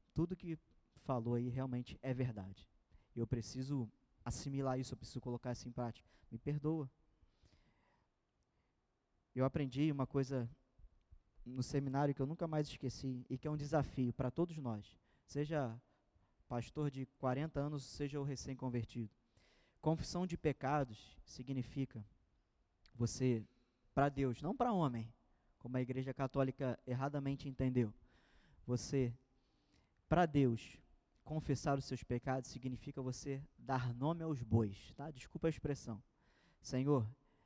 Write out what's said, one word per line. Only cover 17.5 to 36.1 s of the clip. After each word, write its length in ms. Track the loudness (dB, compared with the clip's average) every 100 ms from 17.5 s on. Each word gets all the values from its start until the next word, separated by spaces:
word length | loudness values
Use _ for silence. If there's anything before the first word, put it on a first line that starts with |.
| -2
anos, 260 | -2 -2 -8
seja 360 | -6 -4 -2
o 20 |
recém-convertido. 880 | -4 -4 -6 -4 -2 -2 -2 -4 -6 _ _ _ _ _ _ _
Confissão 460 | 0 0 0 -2 -2
de 100 | 0
pecados 800 | 0 0 0 2 0 -4 -16 -20 -20
significa 800 | -14 -4 -4 -2 -2 -4 -4 -14 _ _ _ _ _ _ _ _ -2
você, 520 | -2 2 4 2 0 _ _ _ _ 2
pra 160 | 2
Deus, 320 | 4 0 2
não 120 | -2 0
pra 200 | 2 4
homem, 360 | 4 2 -6 -12 _ _ _ _
como 200 | -4 -2
a 20 |
Igreja 320 | 0 -2 -4
Católica 680 | -2 0 2 2 2 -2 -2 -4
erradamente 600 | -2 0 -2 -2 -2 -6
entendeu, 460 | 0 2 4 2 0 -20 -20 _ -20 -20 -20 -2
você, 480 | -2 0 2 2 -2 _ _ _ _ _ _ _ _ _
pra 200 | 6 6
Deus, 500 | 8 6 6 -2 -20 -20 -20 _ _ -6
confessar 540 | -4 0 0 2 2
os 80 | 0
seus 160 | -6
pecados 480 | -2 -2 0 -4 -4
significa 500 | -6 -6 -6 -8 -6
você 420 | -4 -4 -4 -6 -6 _
dar 380 | 0 0 2 0
nome 280 | 0 0
aos 200 | 0 -2
bois, 500 | 4 4 4 0 -14
tá? 180 | -10 -10
Desculpa 360 | -10 -12 0 0
a 40 |
expressão. 520 | 0 -2 -4 -4 -10 -10